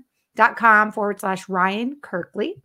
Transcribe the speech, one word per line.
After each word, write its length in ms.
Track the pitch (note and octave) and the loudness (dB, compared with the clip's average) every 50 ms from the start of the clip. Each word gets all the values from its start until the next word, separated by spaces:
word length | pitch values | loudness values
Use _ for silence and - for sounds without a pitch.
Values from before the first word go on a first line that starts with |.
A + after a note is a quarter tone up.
| - _ _ _ _ _ _ | -10 _ _ _ _ _ _
dot 220 | A3 G#3+ A3+ A3 | 2 2 2 2
com 340 | - A#3 A3+ G#3+ G#3+ G#3+ G#3+ | 2 4 6 6 6 4 2
forward 300 | G#3 A3+ G3+ G3+ G3+ G3+ | -2 -4 -4 -4 -4 -6
slash 260 | - F#3+ F#3+ F#3 - | -6 -6 -6 -6 -8
Ryan 500 | - F#3 F3+ F3+ F#3+ G3 G#3+ A#3+ C4 D4 D4 | -4 -2 0 0 0 -2 -4 -6 -6 -8 -10
Kirkley. 540 | - - - F3 E3+ - - G#3 A3 D#4+ G#4 - | -12 -10 -8 -8 -8 -8 -8 -6 -6 -6 -8 -12